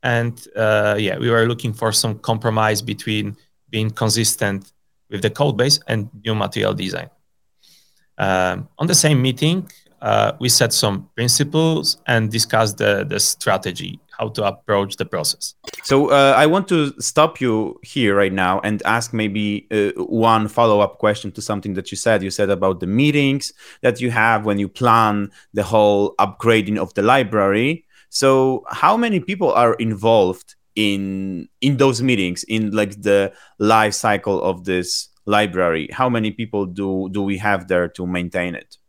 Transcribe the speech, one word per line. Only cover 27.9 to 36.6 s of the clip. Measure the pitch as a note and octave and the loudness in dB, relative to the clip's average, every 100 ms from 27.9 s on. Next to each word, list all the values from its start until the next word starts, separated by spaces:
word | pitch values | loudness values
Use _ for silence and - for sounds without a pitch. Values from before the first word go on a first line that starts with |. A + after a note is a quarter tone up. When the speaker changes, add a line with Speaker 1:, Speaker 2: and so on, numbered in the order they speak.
| _ _ | _ _
Speaker 2:
So | - C3+ C3+ C3 B2+ - | 0 2 4 2 0 -6
how | - D#3+ A3 | 0 2 2
many | A#3 G3 | 0 -2
people | - F#3+ E3 | -4 -2 0
are | - A#2+ | 2 2
involved | - A2+ G#2 A2 A2+ F#2 F#2 - _ _ | 2 -4 -2 2 4 4 0 -12 _ _
in, | - G#2+ G2 G2 F#2+ F#2+ F2+ - _ | -2 0 0 -4 -6 -8 -10 -12 _
in | C3 C3+ | -2 4
those | C#3 A#2 | 2 2
meetings, | B2+ A#2 F#2 F2+ | 0 0 0 -4
in, | - A2 G#2+ | -4 -2 -2
like, | G#2+ G#2 G#2 | 0 -2 -2
the | G2+ G2+ G2 - - _ | 2 2 2 -6 -20 _
life | G#2 A2+ G#2+ | 2 4 2
cycle | - A2+ G2+ - F#2+ | 0 -2 -2 -2 -2
of | F#2 F2+ | -2 -4
this | F2+ F2+ F2+ - - _ | -2 -2 -2 -6 -8 _
library? | - G#2 G#2+ F2 F2+ E2 D2+ | -2 0 0 0 0 0 -4
How | - B2+ | -4 -2
many | A#2+ A2 | 0 -2
people | - A2 G#2 | -6 -6 -4